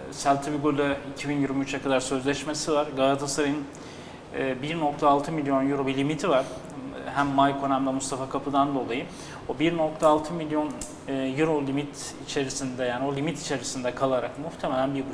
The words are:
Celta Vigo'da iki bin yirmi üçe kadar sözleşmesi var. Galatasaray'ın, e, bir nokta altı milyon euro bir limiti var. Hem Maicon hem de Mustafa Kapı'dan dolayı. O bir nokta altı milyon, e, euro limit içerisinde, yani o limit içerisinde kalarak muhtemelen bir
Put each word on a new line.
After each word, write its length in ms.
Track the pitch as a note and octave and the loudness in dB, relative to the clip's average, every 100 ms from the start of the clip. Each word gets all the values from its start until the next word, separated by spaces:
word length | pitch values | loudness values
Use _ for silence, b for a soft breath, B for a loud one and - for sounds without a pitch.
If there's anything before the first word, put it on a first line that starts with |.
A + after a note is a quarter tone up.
| C3+ C#3 | -10 0
Celta 280 | C#3+ C#3 D3+ | 2 2 2
Vigo'da 320 | D3 D3+ C#3+ C#3+ C#3 C3+ | 2 2 4 2 0 -4
iki 160 | - C#3+ | -6 -2
bin 80 | D3 | 0
yirmi 260 | C3+ C#3 | 2 0
üçe 180 | C3+ C#3 | -2 -2
kadar 180 | C#3 C3 | 2 2
sözleşmesi 720 | - C3+ C3 C#3 D3+ D3 - | 2 0 0 0 -2 -4 2
var. 160 | D3 D3+ C3 | 2 2 2
Galatasaray'ın, 640 | C3+ C#3 C#3+ - C#3+ D3 C#3 B B B B B - C3+ | 4 4 0 0 0 0 -4 B B B B B -10 -4
e, 240 | C3+ B2+ | -2 -2
bir 180 | D3 E3 | -4 -2
nokta 300 | D3 D3 D3+ | -2 4 6
altı 220 | C#3+ C#3+ | 6 4
milyon 400 | D#3+ C#3 C3+ C3+ | -2 2 2 4
euro 160 | C#3 C3+ | 2 2
bir 100 | C3+ | 2
limiti 320 | C#3 D#3 F#3 | 0 0 4
var. 160 | C3 - - - C3+ - - - C#3 | 4 2 -6 -12 -12 -10 -10 -4 0
Hem 120 | C#3+ | 2
Maicon 440 | C3+ C#3 C3+ C3+ | 4 4 4 0
hem 140 | C3+ C3+ | 2 2
de 60 | |
Mustafa 380 | C3 - C3 A#2 | 0 -2 -4 -4
Kapı'dan 460 | C#3 C#3+ C#3 C#3+ C#3 | -4 0 2 2 2
dolayı. 300 | A2 B2 F3 B B B - | -2 -2 -4 B B B -8
O 100 | B2+ | 0
bir 180 | D#3+ E3+ | 2 2
nokta 300 | D#3 D#3 D#3 | 0 4 6
altı 260 | D3+ D3+ | 6 2
milyon, 360 | E3+ D3+ D3+ D3+ B2 - - - | -4 -2 0 -2 -4 -10 -10 -4
e, 60 | |
euro 480 | C3+ C3 C3+ D#3+ D3+ C#3 | -2 -2 2 2 2 0
limit 460 | C#3 D3 - - - C3+ | -2 -4 -8 -12 -12 -6
içerisinde, 580 | D3 C3 - C3 B2 | -2 -2 -4 -4 -2
yani 220 | B2 A#2+ C#3 | -2 0 -2
o 80 | C#3 | 0
limit 260 | D#3 D3+ | -2 -4
içerisinde 540 | - C3+ A#2 C3 B2 B2 | -4 -4 -4 -4 -4 0
kalarak 360 | C3+ B2+ A#2 - | 0 2 -2 -6
muhtemelen 560 | D#3+ - E3 C3 C3+ C#3 | -10 -6 -2 0 0 -2
bir 80 | - | -6